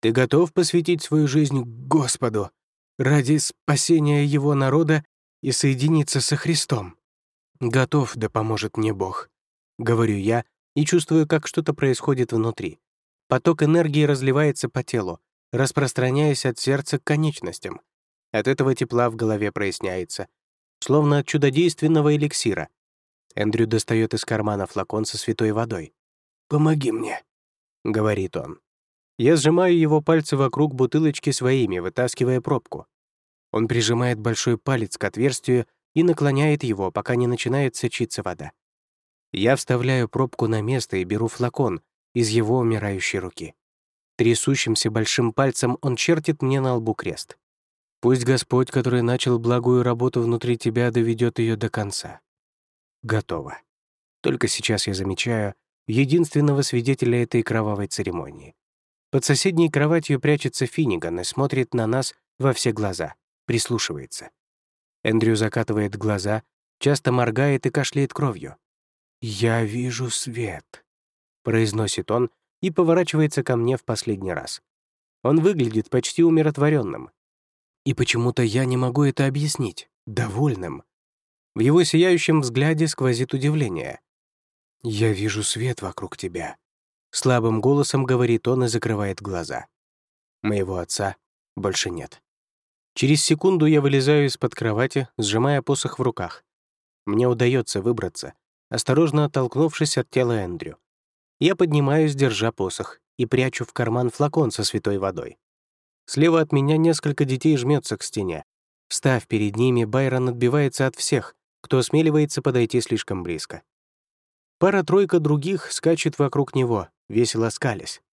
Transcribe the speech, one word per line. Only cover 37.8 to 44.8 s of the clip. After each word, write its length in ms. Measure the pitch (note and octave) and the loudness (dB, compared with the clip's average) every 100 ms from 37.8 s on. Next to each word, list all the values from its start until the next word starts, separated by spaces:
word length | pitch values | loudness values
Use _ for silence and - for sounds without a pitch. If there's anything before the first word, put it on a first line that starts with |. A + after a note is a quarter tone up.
| A#2+ - A#2 - | -6 -4 -6 -4
вода. 300 | G2 F2 D2+ _ _ _ _ _ _ _ _ | -8 -8 -12 _ _ _ _ _ _ _ _
Я 240 | - G#2 C#3 | -2 2 2
вставляю 520 | - B2 B2 C3 A2+ | 0 -2 2 0 0
пробку 380 | B2 C3 - A2+ | -2 -2 -2 -2
на 140 | A2 | 0
место 360 | G#2+ C3 - F#2+ | -2 -4 -4 -4
и 80 | |
беру 240 | F2+ G#2 A2+ | -2 -2 -2
флакон 540 | - A#2+ - B2+ E2+ _ _ _ | -2 -4 0 -2 -2 _ _ _
из 140 | B2 A2+ | -2 2
его 300 | A2 G#2+ B2+ | 2 2 2
умирающей 600 | A#2 A2+ G#2 G2 - G2+ | 2 0 -2 -4 -4 -4
руки. 360 | F2+ - D#2+ _ _ _ _ _ _ - | -8 -12 -16 _ _ _ _ _ _ 0
Трясущимся 760 | A2+ A#2 - C3+ - A2 | 2 2 2 0 0 0